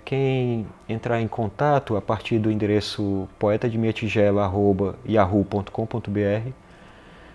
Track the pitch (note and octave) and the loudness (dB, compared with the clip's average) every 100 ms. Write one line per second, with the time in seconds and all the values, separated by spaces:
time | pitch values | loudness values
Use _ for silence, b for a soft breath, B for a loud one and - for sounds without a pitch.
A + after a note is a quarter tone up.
0 | - C3+ C3+ C3 B2 A#2 G2 - - A2+ | -6 -2 0 0 0 -2 -6 -12 -8 -6
1 | B2 A#2 A2 - G#2+ - D3 C#3+ - G#2 | -2 0 -2 -2 -4 0 2 2 2 -2
2 | - A2 - A2+ G#2+ G#2+ G#2 G#2+ - - | -2 -4 0 0 2 2 2 2 0 -4
3 | G2+ G2 F#2 - G#2 G#2+ B2 A2+ A2+ - | -2 -2 -4 -2 0 0 0 0 -2 -2
4 | G#2+ A2 G2+ G2+ G2+ G2 G2+ F#2+ G2 - | -2 2 2 2 0 2 4 4 0 -4
5 | - G#2+ F#2 G#2 F#2+ G2+ G2 - A2 A2+ | 0 2 4 2 2 -2 -4 -6 -6 -6
6 | G#2 G#2 G2+ G#2+ A#2+ - b b b b | -4 -2 0 -2 -4 -12 b b b b
7 | b b b | b b b